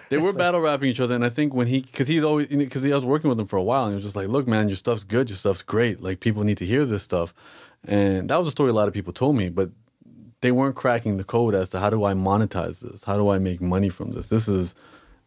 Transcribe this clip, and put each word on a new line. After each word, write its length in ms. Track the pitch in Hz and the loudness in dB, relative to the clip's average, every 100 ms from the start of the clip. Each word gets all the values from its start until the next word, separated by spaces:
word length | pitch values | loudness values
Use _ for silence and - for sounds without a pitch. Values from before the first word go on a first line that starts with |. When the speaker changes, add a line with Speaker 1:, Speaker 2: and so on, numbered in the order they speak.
Speaker 1:
<laughs> 80 | - | -4
Speaker 2:
They 80 | 143 | -2
were 120 | 180 | 0
Speaker 1:
It's 80 | 190 | 0
like 60 | |
Speaker 2:
battle 180 | 175 175 | 0 2
rapping 280 | 160 139 135 | 0 0 -2
each 120 | 123 | 0
other. 160 | 123 123 | -2 0
And 80 | |
I 40 | 120 | 0
think 260 | 117 151 | 0 -2
when 120 | 127 120 | 0 0
he, 160 | 131 | 0
'cause 240 | 131 - 135 | -2 -4 0
he's 160 | 160 | 0
always, 260 | 151 151 143 | 2 0 0
you 40 | 143 | -2
know, 100 | 135 | -2
'cause 180 | 135 | -2
he, 80 | 139 | 0
I 20 | |
was 100 | 143 | 0
working 240 | 127 151 156 | 2 0 2
with 120 | 117 | 0
him 80 | 101 | 0
for 80 | 98 | -2
a 60 | |
while 180 | 95 135 113 | 0 0 0
and 60 | |
he 40 | 101 | -4
was 80 | |
just 100 | 101 | -6
like, 140 | 101 98 | -6 -2
"Look, 180 | 135 123 | -2 2
man, 220 | 110 104 | 2 2
your 80 | 95 | 0
stuff's 260 | - 113 | -2 -4
good. 260 | 98 113 131 | -2 0 0
Your 80 | 98 | -2
stuff's 260 | 101 90 | -2 -2
great. 380 | - 107 120 92 | -2 0 0 -2
Like, 200 | 90 95 | -6 -4
people 240 | 117 107 | -2 0
need 140 | 107 101 | 0 0
to 80 | 92 | 0
hear 180 | 131 | 0
this 180 | 139 104 | 0 -2
stuff." 320 | - 90 85 - - - - _ | -2 -2 -2 -8 -20 -20 -20 _
And 440 | - 101 98 95 95 | -2 2 2 0 0
that 60 | 156 | 0
was 100 | 165 | 0
a 60 | |
story 180 | - 135 | 0 2
a 40 | |
lot 120 | 110 104 | 4 2
of 80 | |
people 180 | 101 87 | -2 -8
told 220 | - 135 | -2 0
me, 140 | 135 92 | 2 0
but 220 | 87 92 - _ _ - - - - | -2 -4 -6 _ _ -20 -20 -20 -2
they 120 | 127 | 2
weren't 240 | 123 135 131 | 2 2 0
cracking 400 | 131 117 113 98 | 0 0 0 -2
the 80 | |
code 280 | 95 117 117 98 | 0 2 2 2
as 140 | 92 | 0
to 100 | 92 | 0
how 100 | 104 | 0
do 140 | 110 | 2
I 100 | 101 | 2
monetize 640 | 95 95 104 107 92 82 - | 2 2 2 2 -2 -4 -6
this? 240 | - 92 | -14 -12
How 140 | - 101 | -4 0
do 120 | 101 | 2
I 100 | 98 | 2
make 220 | 95 87 | 0 -2
money 280 | 87 92 98 | 0 2 0
from 240 | - - | -2 -8
this? 160 | 76 - | -8 -2
This 180 | 110 110 | 0 2
is 300 | 95 87 - - - - _ | 0 -2 -8 -20 -20 -20 _